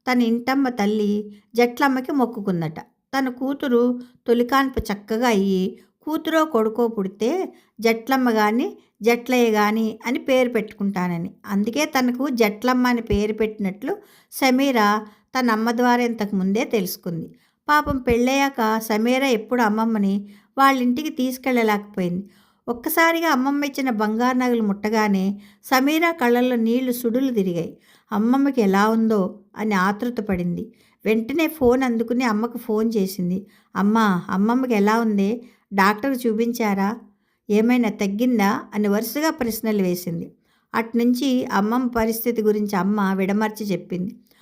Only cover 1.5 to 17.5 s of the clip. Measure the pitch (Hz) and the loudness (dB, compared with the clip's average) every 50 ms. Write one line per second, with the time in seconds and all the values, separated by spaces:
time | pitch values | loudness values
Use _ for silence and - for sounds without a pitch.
1.5 | - 226 240 240 240 - 302 277 262 262 254 - 320 277 247 240 240 220 202 202 | 0 2 2 2 2 2 0 2 2 0 -2 -2 0 0 0 0 -2 -4 -4 -2
2.5 | 185 170 165 156 160 165 - - _ _ _ _ - 269 269 262 247 247 269 262 | -2 -2 -2 -4 -6 -10 -14 -18 _ _ _ _ -4 -2 -2 -2 -4 -4 -4 -4
3.5 | 285 277 - 277 240 233 240 247 247 247 - - _ _ _ - 233 240 240 247 | -4 -4 0 2 2 4 4 2 0 -2 -8 -14 _ _ _ 0 2 2 2 2
4.5 | 269 269 277 262 262 - - - 202 202 - - 220 220 247 247 226 196 196 196 | 2 2 2 0 -2 -4 -4 -4 -6 -6 -6 -4 -2 0 2 2 2 2 2 2
5.5 | 190 185 185 190 - - - _ _ _ _ 311 302 320 311 320 311 320 208 - | 2 0 0 -2 -4 -8 -16 _ _ _ _ -6 -6 -4 -2 0 0 0 2 2
6.5 | - 226 220 226 220 240 240 226 226 220 190 190 196 - 220 240 311 370 381 - | 2 0 0 0 0 0 -2 -2 -2 -4 -6 -6 -6 -4 -2 -2 -2 -2 -4 -6
7.5 | - - _ _ _ - 214 226 226 226 226 - 269 262 254 247 220 214 214 208 | -8 -14 _ _ _ -2 0 0 0 0 0 -2 0 2 2 2 2 2 2 2
8.5 | 214 240 294 415 415 - - _ _ - 202 226 240 240 240 - 254 247 240 226 | 2 0 0 -2 -4 -10 -18 _ _ -4 0 0 0 0 0 0 2 2 4 4
9.5 | 214 214 208 208 214 226 226 220 220 - - 233 247 - - - 254 254 254 247 | 4 2 2 2 2 0 0 -2 -4 -6 -6 -4 -4 -4 0 2 2 2 2 2
10.5 | 247 226 208 214 - - 202 196 196 185 180 180 175 170 170 185 - _ - 202 | 0 -2 -4 -4 -6 -6 -4 -4 -2 -2 -2 -2 -2 -4 -6 -8 -10 _ -10 -4
11.5 | 202 196 208 233 226 285 302 302 302 269 262 247 247 247 269 302 262 226 226 208 | -2 -2 0 0 0 0 -2 0 0 0 0 0 0 -2 -2 -2 0 2 2 0
12.5 | 208 208 - 247 254 247 247 247 247 233 226 - 208 202 208 214 214 220 220 214 | 0 0 0 0 2 2 2 2 0 0 -2 -2 -2 0 0 -2 -2 -2 -4 -4
13.5 | 214 - 202 190 185 - - 277 403 - - _ _ _ _ _ - - 285 269 | -4 -4 -6 -6 -6 -6 -6 -8 -8 -8 -10 _ _ _ _ _ -4 0 2 4
14.5 | 254 254 277 285 254 233 208 208 208 214 214 - - _ _ _ - 262 254 240 | 4 4 2 2 2 4 4 4 2 0 -2 -8 -14 _ _ _ -4 -2 0 0
15.5 | 220 214 220 240 240 233 247 247 240 240 247 233 233 226 208 202 208 190 185 190 | 0 0 0 0 0 2 2 4 4 2 2 0 -2 -2 -4 -2 -2 0 0 0
16.5 | 196 220 277 - - 220 185 180 - - - 180 170 160 - - - _ _ _ | 0 0 0 0 -2 -2 -2 -2 -6 -8 -8 -8 -8 -8 -8 -10 -14 _ _ _